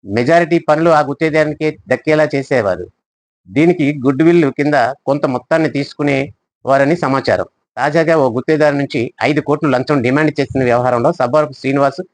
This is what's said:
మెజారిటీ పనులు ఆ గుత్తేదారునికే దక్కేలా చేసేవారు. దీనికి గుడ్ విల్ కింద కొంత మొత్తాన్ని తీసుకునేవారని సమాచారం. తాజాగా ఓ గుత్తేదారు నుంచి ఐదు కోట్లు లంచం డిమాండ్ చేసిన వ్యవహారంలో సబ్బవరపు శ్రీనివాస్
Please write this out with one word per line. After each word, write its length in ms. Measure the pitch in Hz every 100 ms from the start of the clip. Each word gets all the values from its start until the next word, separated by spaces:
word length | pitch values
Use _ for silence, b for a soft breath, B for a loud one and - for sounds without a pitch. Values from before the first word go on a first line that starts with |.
మెజారిటీ 540 | 95 104 123 170 165 170
పనులు 320 | 156 151 170
ఆ 100 | 151
గుత్తేదారునికే 760 | 139 139 160 156 151 147 156 151 -
దక్కేలా 400 | 123 - 151 151
చేసేవారు. 560 | 139 135 131 101 90 90 _ _ _ _ _ 90
దీనికి 500 | 107 165 170 143 147
గుడ్ 240 | 127 135
విల్ 300 | 160 170 143
కింద 220 | 127 147 147 117 139 -
కొంత 200 | 143 143
మొత్తాన్ని 440 | 127 - 160 156
తీసుకునేవారని 1300 | 139 139 - 147 135 143 - _ _ - 135 139 175
సమాచారం. 480 | 139 135 123 92 90 _ _ -
తాజాగా 400 | 139 160 156 160
ఓ 180 | 131
గుత్తేదారు 420 | 113 127 156 151 143
నుంచి 360 | 139 - 123 _
ఐదు 180 | 123 151
కోట్లు 280 | - 156 156
లంచం 340 | 127 127 147
డిమాండ్ 380 | 117 139 156 147
చేసిన 240 | 135 131
వ్యవహారంలో 480 | 127 120 123 123 131
సబ్బవరపు 400 | 170 127 151 151
శ్రీనివాస్ 500 | 135 135 139 139 135 185